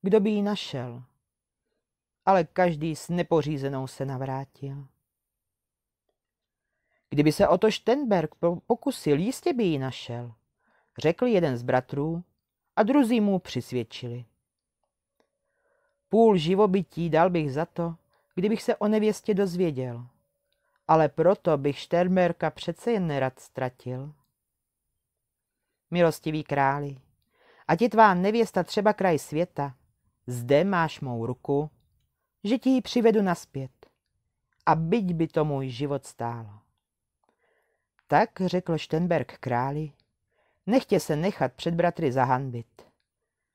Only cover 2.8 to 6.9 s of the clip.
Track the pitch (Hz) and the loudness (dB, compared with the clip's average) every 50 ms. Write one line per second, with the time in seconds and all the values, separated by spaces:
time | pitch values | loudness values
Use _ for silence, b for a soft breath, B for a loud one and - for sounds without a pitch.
2.8 | 151 165 156 - - - 175 175 170 - 170 160 139 143 156 139 135 139 139 135 | -4 -6 -6 -6 -6 -6 -4 -4 0 2 2 2 2 0 -4 -4 -4 -4 -4 -6
3.8 | 131 131 - - 139 135 135 127 135 135 131 135 139 139 _ _ 139 139 139 143 | -8 -8 -8 -8 -8 -6 -6 -6 -6 -6 -6 -8 -8 -12 _ _ -14 -12 -12 -14
4.8 | 139 135 _ _ _ _ _ _ _ _ _ _ _ _ _ _ _ _ _ _ | -16 -18 _ _ _ _ _ _ _ _ _ _ _ _ _ _ _ _ _ _
5.8 | _ _ _ _ _ _ _ _ _ _ _ _ _ _ _ _ _ _ _ _ | _ _ _ _ _ _ _ _ _ _ _ _ _ _ _ _ _ _ _ _
6.8 | _ _ | _ _